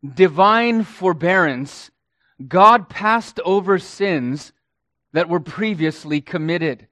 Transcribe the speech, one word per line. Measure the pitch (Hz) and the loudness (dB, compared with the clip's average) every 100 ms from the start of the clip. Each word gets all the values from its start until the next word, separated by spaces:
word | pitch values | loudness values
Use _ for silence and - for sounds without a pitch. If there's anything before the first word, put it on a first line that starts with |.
divine | 143 131 185 151 196 220 233 226 | -14 2 2 4 2 4 2 0
forbearance, | 208 - 185 170 165 190 165 127 139 - - _ _ _ _ _ 135 | -4 -2 -2 0 0 2 2 -2 -8 -12 -20 _ _ _ _ _ -4
God | 175 208 240 180 | 6 6 6 0
passed | - 214 226 - - | -6 -2 -2 -4 -8
over | 165 196 185 190 | 0 0 2 -2
sins | - - 202 165 123 143 - _ _ _ _ _ _ | -2 -6 -2 -2 -2 -6 -8 _ _ _ _ _ _
that | 156 170 | -4 0
were | 175 | -2
previously | 156 151 220 190 160 156 151 147 | -4 -6 -4 -2 -2 -4 -4 -6
committed. | 143 180 156 170 160 120 _ | -4 -6 -4 -2 -2 -6 _